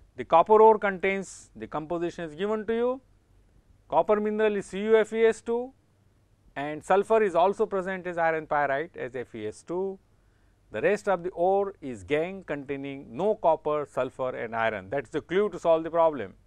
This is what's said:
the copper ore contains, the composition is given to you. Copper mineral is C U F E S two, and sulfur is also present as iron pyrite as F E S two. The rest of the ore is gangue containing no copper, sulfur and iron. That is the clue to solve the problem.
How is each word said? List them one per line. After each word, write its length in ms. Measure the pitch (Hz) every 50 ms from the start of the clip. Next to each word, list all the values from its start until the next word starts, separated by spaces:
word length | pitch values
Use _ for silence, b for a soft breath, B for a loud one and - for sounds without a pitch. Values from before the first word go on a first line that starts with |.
| - _ _ -
the 60 | 120
copper 360 | - - 165 175 - 214 214
ore 200 | 220 220 220 208
contains, 680 | 214 202 190 175 160 196 196 196 185 - - - - _ _
the 140 | 113 110 110
composition 560 | - 151 156 151 175 170 170 170 160 - 170
is 100 | 160 147
given 320 | 151 190 208 220 220 214
to 80 | 214 226
you. 260 | 226 240 247 254 269 - _ _ _ _ _ _ _ _ _ _ _ _ _ _ _ _ _
Copper 320 | - 151 170 - 214 208
mineral 360 | 208 214 214 214 220 214 208
is 100 | 196 180
C 140 | - - 190
U 160 | 208 220 220
F 160 | 220 208 214 220
E 120 | 226 226
S 160 | 226 220 -
two, 320 | _ - 233 240 247 262 - _ _ _ _ _ _ _ _ _ _ _ _ _ _ _ _
and 260 | 139 139 147 151 151 -
sulfur 380 | - 185 196 202 - 226 226 220
is 140 | 196 160
also 300 | 170 170 196 202 - 220
present 380 | - 196 190 180 190 190 185 170 180
as 100 | 175 170
iron 300 | 165 165 160 160 156 147
pyrite 480 | 156 147 147 135 135 139 160 185 -
as 180 | - 131 127 120
F 180 | 131 117 - -
E 100 | 113 107
S 160 | 104 110 - -
two. 340 | - 170 180 190 196 190 196 _ _ _ _ _ _ _ _ _ _ _ _ _ _ -
The 80 | 107
rest 280 | 120 175 202 202 - 208
of 140 | 190 175 170
the 80 | 185
ore 440 | - - 170 185 196 196 202 196 196 _
is 220 | - 135 123 107 92
gangue 400 | 87 147 151 160 180 196 196 175
containing 600 | - 156 143 139 135 139 139 139 139 139 135 143 - 113
no 200 | 131 180 214 214
copper, 500 | 214 - 175 160 151 - 156 151 151 143 -
sulfur 420 | - 139 131 131 - - 135 127
and 260 | 123 127 123 113 113
iron. 340 | 113 113 113 110 101 92 95
That 140 | 127 143 139
is 60 | -
the 100 | - 151
clue 300 | - - 160 190 208 208
to 80 | - 160
solve 240 | - 170 165 160 165
the 60 | 160
problem. 440 | 151 170 165 165 151 131 104 92 92 _ _